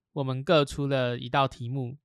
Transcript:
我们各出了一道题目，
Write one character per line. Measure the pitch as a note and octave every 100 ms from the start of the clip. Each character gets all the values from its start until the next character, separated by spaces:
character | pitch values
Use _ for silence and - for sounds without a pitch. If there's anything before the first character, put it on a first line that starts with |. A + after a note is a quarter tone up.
| _
我 | -
们 | C3+ C3
各 | C#3 E3 C#3
出 | - C#3+
了 | C3+ B2 B2
一 | B2+
道 | D3 C3+
题 | - A#2
目， | C3+ B2 C#3